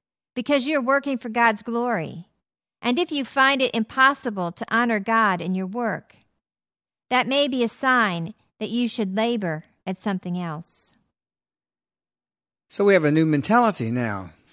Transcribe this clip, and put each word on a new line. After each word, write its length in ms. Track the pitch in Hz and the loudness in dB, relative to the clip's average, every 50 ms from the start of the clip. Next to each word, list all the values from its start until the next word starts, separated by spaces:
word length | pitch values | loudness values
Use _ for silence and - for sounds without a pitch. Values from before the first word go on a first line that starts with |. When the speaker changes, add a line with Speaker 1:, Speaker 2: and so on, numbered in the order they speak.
| _ _ _ _ _ _ - | _ _ _ _ _ _ -8
Speaker 1:
because 300 | 247 226 - 294 277 240 277 | -6 -2 0 0 0 0 0
you 100 | 311 294 | -2 0
are 60 | 247 | 2
working 340 | 247 277 277 269 277 269 233 | 2 2 2 2 0 -4 -6
for 120 | - 240 | -6 -4
God's 320 | 220 240 240 233 220 208 | 0 2 2 2 2 0
glory. 640 | - - 226 233 240 247 233 185 156 - - 165 175 _ _ _ _ _ _ _ _ _ _ _ | -4 -6 -4 -2 -2 -2 -2 -2 -4 -6 -8 -12 -16 _ _ _ _ _ _ _ _ _ _ _
And 160 | - 233 247 240 | -4 -2 0 0
if 140 | 349 - | 0 -2
you 140 | 320 285 262 | -2 -4 -6
find 360 | - - 277 262 262 277 262 | -2 0 2 4 4 4 2
it 140 | 262 - - | 0 0 0
impossible 760 | 233 220 - - - 262 269 285 - - 254 214 196 180 170 165 | 0 -2 -2 2 4 4 4 4 2 -4 -6 -4 -4 -4 -4 -4
to 120 | - - - - | -6 -6 -2 0
honor 260 | 226 240 233 226 208 | 0 0 2 0 -2
God 420 | 196 - 226 226 220 208 185 175 | 0 0 2 2 2 2 2 0
in 120 | 170 175 185 | -2 -2 -2
your 140 | 185 190 185 | -2 -4 -4
work, 480 | 196 240 240 220 180 - - _ _ _ _ _ _ _ _ _ _ _ _ _ _ _ _ _ _ _ _ - | -4 -4 -4 -4 -4 -6 -8 _ _ _ _ _ _ _ _ _ _ _ _ _ _ _ _ _ _ _ _ -2
that 180 | 254 247 247 - | 0 0 0 2
may 200 | 269 285 285 285 | 0 0 0 2
be 160 | 254 254 240 | 0 0 0
a 40 | 220 | -2
sign 640 | - - - 269 254 247 226 202 175 170 165 180 - _ _ _ _ - | -2 -2 0 2 2 4 2 2 0 -2 -6 -8 -10 _ _ _ _ -10
that 100 | 220 - | -8 -4
you 180 | 208 240 247 226 | -2 0 -2 -2
should 300 | - - 220 190 185 208 | -2 -2 -4 -2 -2 0
labor 480 | 220 240 240 226 202 175 156 156 - _ _ _ - | 0 0 0 -2 -2 -4 -4 -6 -8 _ _ _ -8
at 120 | - 190 - | -8 -8 -6
something 420 | - 220 196 185 - 185 180 180 | -4 -4 -4 -4 -4 -6 -6 -6
else. 540 | 180 170 156 151 165 - - - - - - _ _ _ _ _ _ _ _ _ _ _ _ _ _ _ _ _ _ _ _ _ _ _ _ _ _ _ _ _ _ _ _ _ _ _ | -6 -6 -8 -10 -12 -14 -14 -14 -16 -16 -18 _ _ _ _ _ _ _ _ _ _ _ _ _ _ _ _ _ _ _ _ _ _ _ _ _ _ _ _ _ _ _ _ _ _ _
Speaker 2:
So 160 | - - 202 | -4 2 4
we 80 | 202 196 | 6 6
have 100 | 180 156 | 6 6
a 80 | 147 | 4
new 140 | 147 160 160 | 4 4 4
mentality 640 | 160 151 143 131 - 214 247 247 226 190 - 120 110 | 4 2 2 2 4 4 4 4 4 2 -2 -2 -4
now. 400 | 117 123 120 113 101 98 92 85 78 _ _ _ | -2 -2 -2 -2 -4 -6 -8 -12 -16 _ _ _